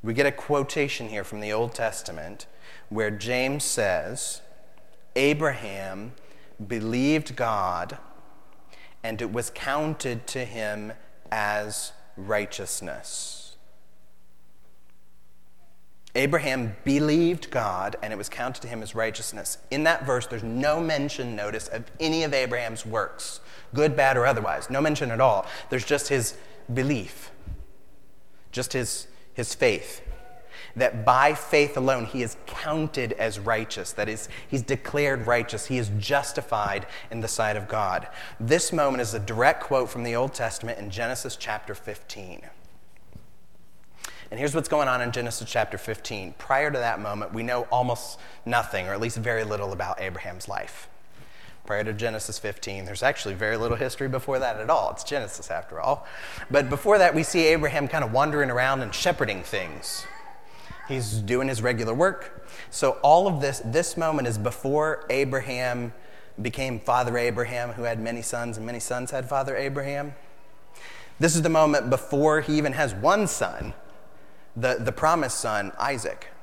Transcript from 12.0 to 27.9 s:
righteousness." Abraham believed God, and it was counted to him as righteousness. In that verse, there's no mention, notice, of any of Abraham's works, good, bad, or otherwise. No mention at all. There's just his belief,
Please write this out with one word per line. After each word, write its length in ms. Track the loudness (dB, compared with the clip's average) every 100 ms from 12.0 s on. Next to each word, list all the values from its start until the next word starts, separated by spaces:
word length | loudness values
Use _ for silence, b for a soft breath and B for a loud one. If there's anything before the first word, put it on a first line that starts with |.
| -14 -10
righteousness." 1400 | 0 0 0 -6 -6 -6 -6 -8 -8 -8 -8 -10 -12 -14 -14 -14 -14 -14 -14 -14 -14 -14 -14 -14 -14 -14 -14 -14 -14 -12 -12 -12 -14 -14 -14 -14 -14 -14 -4
Abraham 640 | 2 2 2 0 0 -2 -2
believed 680 | 2 4 4 4 4 2 -2
God, 460 | 0 0 0 -2 -4
and 100 | -6
it 40 | -6
was 120 | -8
counted 340 | -6 -6 -6
to 60 | -8
him 140 | -8
as 120 | -6
righteousness. 640 | 0 0 0 -8 -6 -8 -8 -4
In 140 | 2
that 220 | 4 4 2
verse, 200 | 0 0
there's 160 | -6
no 380 | -2 2 4 4
mention, 560 | 2 0 0 -2 -4 -4
notice, 320 | -4 -4 -6
of 160 | -8 -8 -2
any 220 | 0 2
of 80 | 2
Abraham's 540 | 2 2 0 -2 -6 -2
works, 540 | -2 -2 -4 -10 -10 B B B
good, 200 | 4 4
bad, 220 | 6 6 8
or 100 | 6
otherwise. 440 | 4 2 -2 -2
No 100 | 2
mention 300 | 2 2 0
at 100 | 4
all. 260 | 6 6 2 B B
There's 140 | -2
just 240 | 2 2 4
his 280 | 2 2 -4 B B -4
belief, 580 | 0 2 2 -2 -10 -12 -12 -10 -8 -10 -12 -14